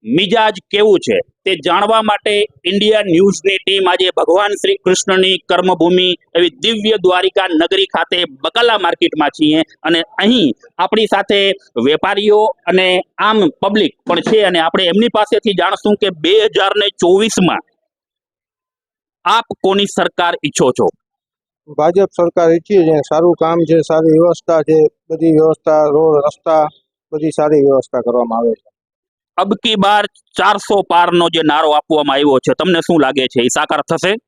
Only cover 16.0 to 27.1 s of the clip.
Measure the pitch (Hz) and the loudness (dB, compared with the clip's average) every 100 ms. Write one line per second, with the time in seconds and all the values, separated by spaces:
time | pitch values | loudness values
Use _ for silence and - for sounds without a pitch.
16 | 196 165 156 214 214 196 196 202 202 _ | -2 -2 0 2 2 0 -2 -2 -4 _
17 | 175 190 190 - 175 107 - _ _ _ | 2 2 0 0 -2 -2 -8 _ _ _
18 | _ _ _ _ _ _ _ _ _ _ | _ _ _ _ _ _ _ _ _ _
19 | _ _ 175 214 - - 190 196 202 - | _ _ -2 -2 -2 -4 0 0 0 -2
20 | 175 - 175 170 147 - 139 123 95 _ | -2 -2 -4 -2 -6 0 0 2 -2 _
21 | _ _ _ _ _ _ _ 147 151 180 | _ _ _ _ _ _ _ -2 0 2
22 | 190 - 170 180 165 170 - 202 160 156 | 0 0 -2 2 2 0 2 2 2 0
23 | 139 156 175 160 165 170 156 165 151 160 | 0 0 0 0 0 0 2 0 2 0
24 | 160 156 175 165 - 165 151 160 156 _ | 2 4 2 0 0 0 2 2 2 _
25 | _ 160 165 156 160 156 - 156 151 147 | _ -2 0 2 2 0 0 2 2 2
26 | 160 147 143 - - 156 151 _ _ _ | 2 2 -2 -6 -2 0 0 _ _ _
27 | _ | _